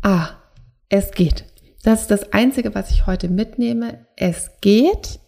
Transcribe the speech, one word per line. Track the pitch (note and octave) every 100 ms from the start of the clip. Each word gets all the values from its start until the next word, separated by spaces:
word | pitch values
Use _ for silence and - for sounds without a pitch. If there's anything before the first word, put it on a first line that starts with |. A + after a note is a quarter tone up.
ah, | G3+ F#3 D#3+ - _ _ - _ _
es | G3 G3
geht. | - E3+ - - _ _ _
Das | - A3
ist | -
das | G#3 -
Einzige, | G3+ B3 C4 A#3 G#3
was | F#3+
ich | - -
heute | F#3 F3+
mitnehme. | F3+ A3+ - A#3+ A#3 A#3 A3+ _ -
Es | F#3 E3+ - _
geht. | G3 G#3 D4 G#4+ - -